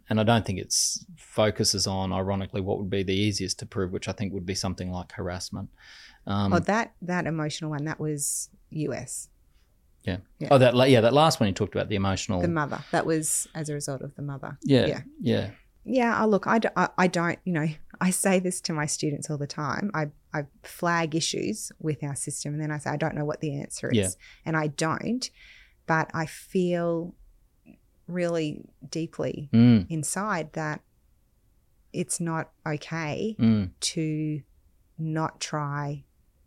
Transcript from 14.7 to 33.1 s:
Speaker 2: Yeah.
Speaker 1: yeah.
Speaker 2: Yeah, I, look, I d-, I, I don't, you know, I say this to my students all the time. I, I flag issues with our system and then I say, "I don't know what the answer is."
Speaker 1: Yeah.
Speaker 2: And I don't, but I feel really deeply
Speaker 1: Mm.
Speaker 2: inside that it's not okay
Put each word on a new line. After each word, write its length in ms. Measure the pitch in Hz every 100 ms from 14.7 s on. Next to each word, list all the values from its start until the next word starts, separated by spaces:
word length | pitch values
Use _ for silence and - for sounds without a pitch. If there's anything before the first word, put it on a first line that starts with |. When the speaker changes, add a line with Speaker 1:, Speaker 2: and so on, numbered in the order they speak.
| 135 82
Speaker 2:
Yeah. 140 | - 262 294
Speaker 1:
yeah. 300 | 156 107 101 - _ _
Speaker 2:
Yeah, 360 | - 254 233 214
I, 40 | 220
look, 200 | 196 -
I 120 | 226
d-, 100 | 214 -
I, 120 | 180 -
I 80 | 180
don't, 320 | 175 170 -
you 80 | -
know, 160 | 165 156 156 - -
I 100 | 180
say 280 | 180 196 185
this 220 | 180 -
to 100 | -
my 140 | 160 147
students 440 | - 156 143 -
all 80 | 147
the 80 | 143
time. 440 | - 147 - 202
I, 140 | 156 147 - _
I 120 | 156 147 _
flag 520 | - - 175 170 165
issues 580 | 160 - - - 214 - -
with 240 | 156 143
our 120 | 147
system 380 | 143 - - 147
and 80 | 147
then 80 | 151
I 80 | 151
say, 120 | 135
"I 60 | 147
don't 180 | 160
know 100 | -
what 160 | 147 -
the 180 | 156 139
answer 280 | - - 127
is." 60 | 120
Speaker 1:
Yeah. 120 | 92 - - -
Speaker 2:
And 120 | - 160
I 120 | 151
don't, 600 | 143 160 - - 247 - - - - - _ -
but 240 | 160 151
I 120 | 165 156
feel 880 | - - 190 180 175 170 170 175 - - _ _ _ - - _ _ -
really 560 | 180 170 170 151 - - _ 147
deeply 580 | 165 160 - 147 - 143
Speaker 1:
Mm. 340 | 160 240 226 -
Speaker 2:
inside 640 | 160 147 190 214 180 156
that 260 | - 156 147 _ _ _ _ _ _ _ _ _ _ _
it's 280 | - 175 -
not 300 | 170 160 - _ 165
okay 720 | - - 165 151